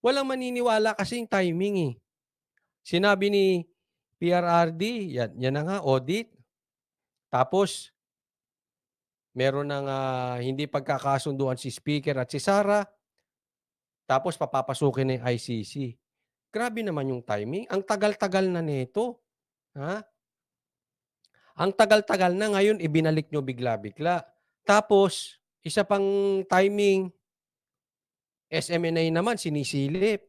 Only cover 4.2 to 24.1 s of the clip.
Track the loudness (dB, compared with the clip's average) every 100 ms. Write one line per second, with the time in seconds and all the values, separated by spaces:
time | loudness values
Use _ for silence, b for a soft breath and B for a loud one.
4.2 | 0 2 4 4 2 0 -4 -4 -4 -4
5.2 | -4 -2 -2 -2 -2 -2 2 0 0 -4
6.2 | -4 _ _ _ _ _ _ _ _ _
7.2 | _ 0 2 2 0 -2 -14 _ _ _
8.2 | _ _ _ _ _ _ _ _ _ _
9.2 | _ -2 0 0 -4 -6 -4 -4 -4 -4
10.2 | -6 -6 -6 -6 -4 -4 -2 -2 0 0
11.2 | -2 -2 -2 -2 -8 -10 -4 -2 -2 -4
12.2 | -4 -4 0 2 2 0 -2 _ _ _
13.2 | _ _ _ _ _ _ _ _ _ 0
14.2 | 0 -4 -4 -2 -4 0 0 0 -2 -2
15.2 | -2 -4 -4 -8 -8 -8 -10 -12 _ _
16.2 | _ _ _ -6 -4 -4 -4 -4 -4 -6
17.2 | -4 -4 -4 -8 -4 -6 -2 0 0 0
18.2 | -2 0 0 -2 -2 -4 -4 -4 -4 -6
19.2 | _ _ _ _ _ -12 -8 -8 -10 _
20.2 | _ _ _ _ _ _ _ _ _ _
21.2 | _ b b -2 -2 4 6 6 4 2
22.2 | 2 2 0 4 4 2 2 2 2 0
23.2 | 0 -4 -4 -4 -2 -2 -6 -6 -2